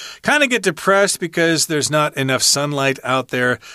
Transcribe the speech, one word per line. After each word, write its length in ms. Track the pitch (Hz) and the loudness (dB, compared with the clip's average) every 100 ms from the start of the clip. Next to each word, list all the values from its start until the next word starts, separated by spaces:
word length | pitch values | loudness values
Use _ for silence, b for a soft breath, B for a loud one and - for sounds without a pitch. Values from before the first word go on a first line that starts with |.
| B B | B B
kinda 260 | - 294 277 | 0 2 2
get 160 | 240 | 0
depressed 560 | 190 156 - 196 202 - | -2 -2 2 4 2 0
because 460 | 170 175 165 160 - | -4 0 2 2 0
there's 260 | 151 123 | -2 0
not 240 | 151 151 143 | 0 0 -2
enough 260 | 135 127 | -2 0
sunlight 580 | - 143 147 143 135 131 | 0 0 -2 0 0 -2
out 260 | 123 131 131 | -2 -2 -2
there. 300 | 127 123 123 B | -2 0 -2 B